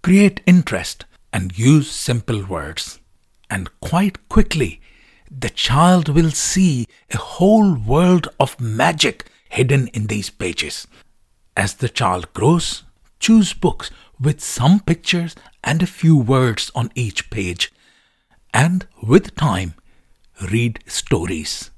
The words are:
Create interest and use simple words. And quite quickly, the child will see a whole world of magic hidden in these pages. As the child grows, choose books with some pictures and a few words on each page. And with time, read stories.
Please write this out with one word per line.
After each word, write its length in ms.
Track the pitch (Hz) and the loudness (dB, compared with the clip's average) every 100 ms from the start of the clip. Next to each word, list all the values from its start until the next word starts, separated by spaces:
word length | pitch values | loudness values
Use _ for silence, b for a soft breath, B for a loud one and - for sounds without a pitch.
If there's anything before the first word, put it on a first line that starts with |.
Create 380 | - 196 202 190 - | 4 6 4 2 4
interest 580 | 180 - 95 - - - _ _ | 4 4 -6 -6 -14 -20 _ _
and 260 | 104 92 90 | -8 -6 0
use 320 | 120 156 143 | 4 4 2
simple 540 | - - 120 - 107 92 | -8 -6 -6 -4 -8 -6
words. 540 | 85 71 82 - - _ _ _ _ _ | -10 -10 -12 -14 -16 _ _ _ _ _
And 280 | - 87 _ | -10 -10 _
quite 480 | - 170 202 - _ | -4 0 -2 -4 _
quickly, 500 | - 208 156 104 - b b b b b | 2 2 0 -4 -6 b b b b b
the 200 | 135 - | -10 -8
child 580 | - - 127 175 180 156 | -6 0 4 4 4 4
will 240 | 147 165 | 2 2
see 560 | - - 185 185 131 113 b b | 0 -2 2 2 0 -6 b b
a 60 | - | -10
whole 560 | - - 190 220 202 | -10 0 4 6 4
world 560 | 143 104 143 180 180 - _ | 2 0 2 4 2 0 _
of 220 | 139 - | -2 -2
magic 680 | 117 107 160 165 135 - - b b | -6 0 0 0 -2 -2 -20 b b
hidden 400 | - 131 135 120 | -2 0 0 -2
in 180 | 110 107 | -6 -4
these 220 | 107 95 | -6 -8
pages. 580 | _ 92 - - - - b _ _ _ _ _ - | _ -8 -6 -8 -12 -16 b _ _ _ _ _ -4
As 160 | 101 | -4
the 160 | - 123 | -4 -8
child 420 | - 107 92 85 | -4 -2 -4 -6
grows, 500 | - 139 170 - - - _ _ _ | -2 0 0 -2 -10 -16 _ _ _
choose 360 | - 220 190 | 2 4 4
books 360 | - 180 - - b b _ | 0 -2 -4 -12 b b _
with 200 | 135 147 | -4 -2
some 400 | - - 131 202 | -8 0 2 4
pictures 560 | - 165 - 175 165 - b b | 2 -4 -2 -4 -4 -12 b b
and 180 | - 160 | -4 -2
a 60 | 180 | -2
few 280 | - 160 151 | 0 4 4
words 540 | 117 131 127 104 - 131 | 4 2 2 -2 -6 -6
on 160 | 120 | -6
each 360 | - 113 - - | -6 -6 -6 -8
page. 400 | 107 90 87 - _ _ _ _ _ _ _ _ | -8 -6 -6 -8 _ _ _ _ _ _ _ _
And 320 | 110 160 180 - _ | 0 2 0 -6 _
with 340 | 107 170 - - | 4 4 4 -4
time, 380 | 147 92 90 - _ _ _ _ _ _ 92 | -2 -2 -4 -10 _ _ _ _ _ _ -4
read 320 | 110 120 110 - | -2 -2 -6 -10
stories. 840 | - - 101 87 85 76 - - | -12 -2 -2 -2 -6 -8 -12 -14